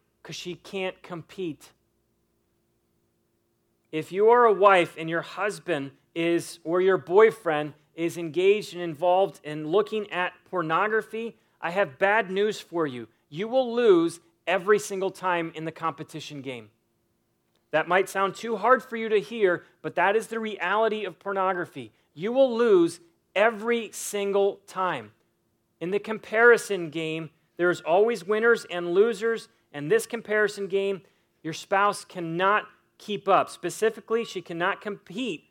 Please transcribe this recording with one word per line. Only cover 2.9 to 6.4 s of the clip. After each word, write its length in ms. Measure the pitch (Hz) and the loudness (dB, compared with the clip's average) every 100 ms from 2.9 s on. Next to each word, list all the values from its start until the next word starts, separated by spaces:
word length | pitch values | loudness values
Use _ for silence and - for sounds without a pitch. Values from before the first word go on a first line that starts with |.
| _ _ _ _ _ _ _ _ _ _ | _ _ _ _ _ _ _ _ _ _
If 200 | 160 156 | -8 -6
you 180 | 180 214 | 2 6
are 160 | 240 233 | 6 6
a 80 | |
wife 420 | 185 202 185 165 - | 6 8 8 4 -2
and 120 | 160 | -6
your 120 | 165 | -6
husband 720 | - - 208 165 165 151 135 _ _ 165 | -6 -6 -6 -6 -4 -4 -4 _ _ -4
is, 440 | 170 170 | 0 0